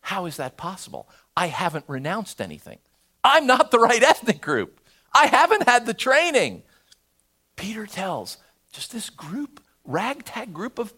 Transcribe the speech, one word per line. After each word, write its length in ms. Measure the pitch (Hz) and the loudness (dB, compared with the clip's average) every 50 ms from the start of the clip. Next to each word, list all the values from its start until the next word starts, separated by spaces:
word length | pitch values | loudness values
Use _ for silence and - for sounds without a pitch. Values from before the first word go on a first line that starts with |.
| _ | _
How 240 | - 196 196 180 | -8 -8 -6 -6
is 100 | 170 143 | -8 -8
that 220 | - 143 131 _ - | -8 -10 -10 _ -10
possible? 500 | - 170 190 190 - - - 60 55 _ _ _ _ _ _ | -12 -12 -12 -12 -16 -16 -16 -18 -18 _ _ _ _ _ _
I 120 | - 175 | -4 -4
haven't 400 | 170 147 - 185 175 151 160 139 - | -4 -4 -4 -4 -4 -4 -6 -10 -8
renounced 540 | 143 131 135 151 180 220 208 - - _ 104 | -10 -8 -6 -6 -6 -6 -8 -10 -10 _ -12
anything. 360 | 90 76 73 _ 85 - _ _ _ _ _ _ _ _ _ _ | -12 -12 -16 _ -20 -20 _ _ _ _ _ _ _ _ _ _
I'm 220 | 247 277 320 302 | 4 4 4 6
not 240 | 254 254 254 - - | 4 4 4 4 4
the 80 | - 233 | 4 4
right 240 | 226 226 240 233 226 | 6 6 6 6 6
ethnic 400 | 285 320 - - - 214 - - | 4 4 2 2 -4 -4 -2 -2
group. 380 | 147 151 120 95 - _ _ _ _ _ _ _ _ - | -2 -2 -2 -2 -4 _ _ _ _ _ _ _ _ 4
I 140 | 262 294 277 | 4 4 6
haven't 380 | 277 254 262 339 440 415 359 | 6 4 4 4 2 2 4
had 200 | - 240 240 240 | 4 2 2 2
the 80 | 220 226 | 0 -8
training." 680 | - - 254 262 285 339 349 311 247 180 127 95 78 - _ _ _ _ _ _ _ _ _ _ _ _ _ _ _ _ _ _ | -6 0 2 2 2 2 2 2 0 0 0 -4 -10 -18 _ _ _ _ _ _ _ _ _ _ _ _ _ _ _ _ _ _
Peter 300 | - 185 196 220 214 214 | -16 -14 -12 -12 -12 -12
tells 500 | 208 - 185 190 190 170 131 98 - - - _ _ _ _ _ _ | -12 -10 -8 -6 -6 -6 -6 -8 -10 -14 -18 _ _ _ _ _ _
just 220 | _ - - - - | _ -16 -14 -12 -10
this 160 | 233 - - | -12 -12 -12
group, 520 | _ _ 165 147 170 262 294 - _ - _ _ _ _ _ | _ _ -16 -12 -10 -10 -10 -10 _ -20 _ _ _ _ _
ragtag 680 | - 131 160 202 240 277 285 247 - - 233 226 247 165 | -6 -6 -4 -4 -4 -8 -10 -12 -14 -14 -14 -14 -12 -12
group 260 | 165 196 254 _ - | -12 -12 -12 _ -10
of 140 | 233 202 _ | -12 -12 _